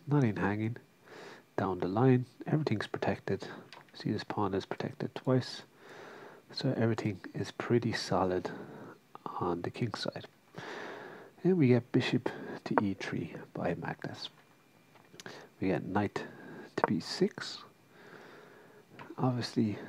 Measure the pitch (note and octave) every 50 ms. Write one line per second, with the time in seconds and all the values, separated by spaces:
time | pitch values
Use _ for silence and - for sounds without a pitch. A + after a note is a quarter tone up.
0 | - - C#3 D3 C3 A2+ G2 E2+ F#2+ G2 G#2 G#2+ A2 A2 A#2+ - - - _ _
1 | - - - - - - - - - _ - - - G2 F#2 F2+ F#2 F2+ F#2 A2
2 | B2+ C3+ B2+ B2 B2+ - - - - - C#3+ D#3 D3+ - A#2 G2+ - - - -
3 | - G2 G2 - - - G2 F#2+ - - - - - - - - - - - -
4 | - - G#2+ G2 - - - - G#2 G2 G2 F#2+ - - - - - - - -
5 | - - - - - C3+ B2+ B2+ B2 - - - - - _ - - - - -
6 | - - - - - - - - - - - - - C3+ B2 - A2+ A2+ A2 -
7 | - A2 G2+ - - - - - G2+ - - - - - A#2 A#2+ A#2+ A#2 G2+ -
8 | - - G2 F2+ F#2 F#2 F2+ F2+ F#2 - - - - - - - - - - -
9 | _ _ - - - - - - - F2+ F2 E2+ F2+ - - - B2+ A2+ - -
10 | - - - - - - _ _ _ _ - - - - - - - - - -
11 | - - - - - - - - - E3+ F#3+ F3+ C#3+ B2 B2 A#2+ - - - C3
12 | A#2+ - - B2 - - - - - - - - - - A2 - G#2 G2 G2 -
13 | - - - F2+ F2 E2 - - - - - - - F2 F2 - - - - -
14 | - - - - - - - - - _ - _ _ _ _ - - _ - -
15 | - - - - - - - - - - - - - F#2+ F#2 - - - F#2 G2+
16 | G#2 F#2+ - - - - - - - - - - - - - - - - G#2+ E2
17 | - - - - F3+ G#3 - - - - - - - - - _ _ - - -
18 | - - - - - - - - - - - - - - - - - - - -
19 | - - - - - C3 B2 A#2+ A2+ - - - A#2 G#2+ G2+ - -